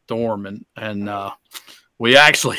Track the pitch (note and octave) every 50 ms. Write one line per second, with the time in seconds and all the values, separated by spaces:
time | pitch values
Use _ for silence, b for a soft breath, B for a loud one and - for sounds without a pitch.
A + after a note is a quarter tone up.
0 | _ - A#2 A2+ A#2 A2+ G#2+ G2+ G2 G2 G2+ A2+ - _ _ A#2 A2+ G#2+ G#2 G2+
1 | G2+ G2+ G#2 G2 G2 G2 - - _ B B B B B B B B B B -
2 | A#2 A#2 C3 C#3 D3 D3+ D3+ - - B2+ A2+